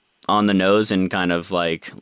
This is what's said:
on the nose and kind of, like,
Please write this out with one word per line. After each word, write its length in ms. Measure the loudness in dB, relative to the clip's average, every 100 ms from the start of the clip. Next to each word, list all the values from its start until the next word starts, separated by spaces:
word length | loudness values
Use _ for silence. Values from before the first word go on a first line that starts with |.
| _ _ -2
on 180 | 0 2
the 80 |
nose 380 | 2 4 2 2
and 180 | 0 -2
kind 220 | -2 -2
of, 180 | -2 -4
like, 420 | -4 -2 -4 -8 -12